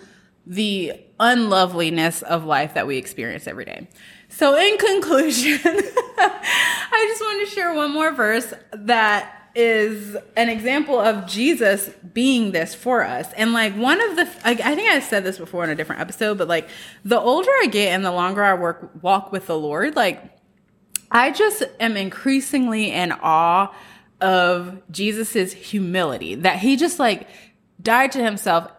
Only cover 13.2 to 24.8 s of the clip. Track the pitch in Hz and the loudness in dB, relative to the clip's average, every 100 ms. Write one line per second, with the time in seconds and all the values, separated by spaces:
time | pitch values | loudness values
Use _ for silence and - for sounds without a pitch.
13.2 | - 208 226 233 214 202 254 359 453 330 | -6 -4 -2 0 0 0 0 2 0 0
14.2 | 339 - 226 226 220 302 440 294 - 208 | -4 -2 -2 0 -2 0 2 2 2 -2
15.2 | 190 185 165 175 165 151 156 - 170 - | -2 -8 -8 -6 -4 -4 -6 -6 -8 -4
16.2 | 214 202 165 165 - - - - 196 233 | -2 -2 0 -2 -4 -14 -20 -8 0 2
17.2 | 233 302 466 539 254 202 202 185 190 180 | 4 2 4 2 2 2 2 0 0 0
18.2 | 180 202 202 185 170 165 - 156 180 196 | -2 2 2 2 0 -4 -12 -6 0 0
19.2 | 196 190 180 160 151 151 277 302 202 147 | 0 -8 -4 -4 -2 -2 -2 0 0 -2
20.2 | - _ _ _ _ _ _ - - 233 | -12 _ _ _ _ _ _ -14 0 2
21.2 | 269 285 427 415 - - 226 208 190 - | 4 4 2 2 -6 -4 -4 -2 -6 -4
22.2 | 269 269 262 285 247 220 208 135 180 - | 0 0 0 0 0 0 -2 -2 -2 -2
23.2 | - 160 170 180 196 - - - _ - | 2 4 4 4 2 -4 -20 -20 _ -2
24.2 | 190 185 175 180 180 190 | 2 4 4 2 -4 -14